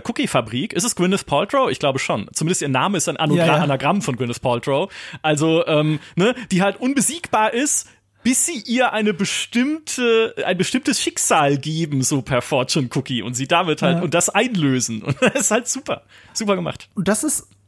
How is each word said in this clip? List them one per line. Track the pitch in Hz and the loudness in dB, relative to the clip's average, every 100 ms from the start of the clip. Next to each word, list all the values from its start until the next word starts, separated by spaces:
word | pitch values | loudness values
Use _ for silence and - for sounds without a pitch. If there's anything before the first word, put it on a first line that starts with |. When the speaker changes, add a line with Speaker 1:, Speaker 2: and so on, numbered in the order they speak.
| - | -2
Speaker 1:
Cookie-Fabrik. | 240 254 135 113 120 202 | -2 0 0 0 -4 -4
Ist | - | -2
es | 233 - | -2 0
Gwyneth | 180 190 - | 0 0 0
Paltrow? | 147 202 277 240 | -2 0 0 0
Ich | - | 0
glaube | 143 131 | 0 0
schon. | - 135 92 | -2 -4 -4
Zumindest | - 156 180 | -4 -2 0
ihr | 143 | 0
Name | 131 170 190 | 0 0 0
ist | 170 | -2
ein | 147 | -2
Anogra- | - 175 | 2 2
Speaker 2:
Ja, | 165 | 4
ja. | 151 | 2
Speaker 1:
Anagramm | 165 135 139 196 | 2 0 0 0
von | - 120 | -2 -2
Gwyneth | 120 117 | -4 -2
Paltrow. | 131 120 143 139 196 - - 147 | -2 -2 0 -2 -2 -8 -16 -4
Also, | 156 151 160 160 - | -2 2 2 2 2
ähm, | 151 151 151 - - | 2 2 -2 -4 0
ne, | 208 247 214 | 0 0 -2
die | 180 | 0
halt | 196 185 | 0 0
unbesiegbar | 254 277 196 330 - 226 220 | -2 0 0 -4 -2 0 2
ist, | 233 285 - - _ _ _ | 0 0 -2 -6 _ _ _
bis | 233 262 - | 0 0 0
sie | 302 - | -4 -2
ihr | 240 254 | 0 2
eine | 214 214 | 2 0
bestimmte, | 180 202 - - 233 262 311 - - 240 226 226 - - | 0 -2 -2 -2 0 0 -2 -6 -2 2 4 2 -2 -2
ein | 185 | 0
bestimmtes | 185 254 285 - | 0 0 0 0
Schicksal | - - - 170 143 143 | -2 -2 2 4 4 2
geben, | 151 160 160 139 | -2 -2 -2 0
so | 127 143 | 0 -2
per | - 127 | 0 -2
Fortune | - 143 131 165 123 | 0 0 0 0 0
Cookie, | 139 - 123 | -2 -4 -4
und | 104 | -4
sie | 127 135 | -6 0
damit | 170 180 151 | 2 2 2
halt, | 147 170 | 2 2
Speaker 2:
Ja. | |
Speaker 1:
und | 175 | 2
das | 165 - | 2 2
einlösen. | 202 247 202 143 127 117 110 | 2 0 2 2 2 0 -4
<laughs> | |
Und | - - | -6 0
das | 254 | 2
ist | 285 - | 2 0
halt | 214 226 | 0 -2
super. | 269 311 - - - - | -8 -6 -8 -10 -20 -12
Super | - 208 185 | -6 0 0
gemacht. | 165 - - | -2 -8 -10
Speaker 2:
Und | - 185 | -2 0
das | 214 | 0
ist | 302 - - _ | 0 -4 -8 _